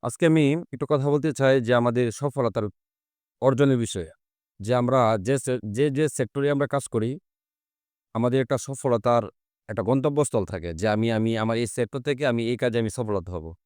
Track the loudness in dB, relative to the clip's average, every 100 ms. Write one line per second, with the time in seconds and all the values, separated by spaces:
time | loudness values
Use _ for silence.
0 | -8 0 4 4 4 2 -4 -10 -2 0
1 | 2 0 0 2 4 4 4 2 2 0
2 | -2 -2 -6 -2 -2 -2 -6 -8 _ _
3 | _ _ _ _ 2 4 4 4 0 -4
4 | -8 _ _ _ _ _ -2 0 4 4
5 | 4 2 0 -2 -2 -4 -4 0 0 2
6 | -2 -2 -4 -2 0 0 0 -4 -2 -2
7 | -2 -6 _ _ _ _ _ _ _ _
8 | _ -2 0 0 0 -2 -4 -6 0 0
9 | 2 2 0 _ _ _ -10 -4 0 0
10 | 0 0 0 0 -4 -6 -8 -4 0 2
11 | 2 2 0 0 0 -2 -2 -4 -4 -4
12 | -4 -2 0 0 -2 0 0 0 -2 -4
13 | -4 -4 -4 -10 -10 -16